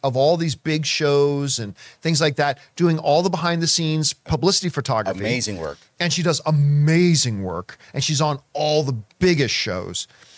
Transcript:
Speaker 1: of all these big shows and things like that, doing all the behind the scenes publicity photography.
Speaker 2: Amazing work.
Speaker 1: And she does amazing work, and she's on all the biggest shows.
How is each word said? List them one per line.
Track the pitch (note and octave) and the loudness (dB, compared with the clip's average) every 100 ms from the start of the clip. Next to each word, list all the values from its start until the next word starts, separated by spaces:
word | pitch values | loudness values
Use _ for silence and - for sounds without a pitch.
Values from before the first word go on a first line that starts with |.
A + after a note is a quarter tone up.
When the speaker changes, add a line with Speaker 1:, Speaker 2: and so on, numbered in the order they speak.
Speaker 1:
of | C3+ B2+ | -2 2
all | C#3+ E3+ | 2 2
these | E3 | 0
big | B2 D#3+ D#3 D3 | -4 -2 -2 -2
shows | - D3 C#3+ C#3+ C#3+ C#3 C3 | -2 2 4 2 0 -2 -4
and | G#2 - - - | -6 -12 -20 -8
things | E3 D#3 | -2 0
like | D#3 C3+ | 0 0
that, | C#3+ C3 - - | -2 -4 -8 0
doing | E3+ D#3+ | 2 2
all | D3+ D3+ | 2 2
the | F#3 | 2
behind | F3 E3+ E3+ | 0 -2 0
the | E3 | 0
scenes | - D#3+ D#3 D3 | 0 0 0 -2
publicity | - - D3+ D#3+ G3 F3 | -4 -4 0 0 0 -2
photography. | D3 C3 A2+ F#2+ F#2+ | -4 -2 -2 -2 -4
Speaker 2:
Amazing | G#2+ B2 G#2+ F#2 | -2 -2 -4 -6
work. | D#2 D2 _ - | -8 -10 _ -6
Speaker 1:
And | F3 | -4
she | F3 | 0
does | E3+ D3+ - | 0 -2 0
amazing | D3+ C#3+ D3 D3 E3 F3+ D#3 B2 G#2 | 2 4 4 4 4 4 2 0 -4
work, | F#2+ F2 - - - | -6 -6 -10 -16 -12
and | - | -6
she's | - D3 | -2 0
on | D#3 C#3 _ | -2 -4 _
all | D3 D3+ D3+ | -4 0 2
the | C#3 A#2+ - - | 0 -4 -10 0
biggest | F3+ D#3 A#2+ | 2 2 0
shows. | - - F#2 F#2 F2+ - _ - | -2 -4 -6 -6 -10 -10 _ -20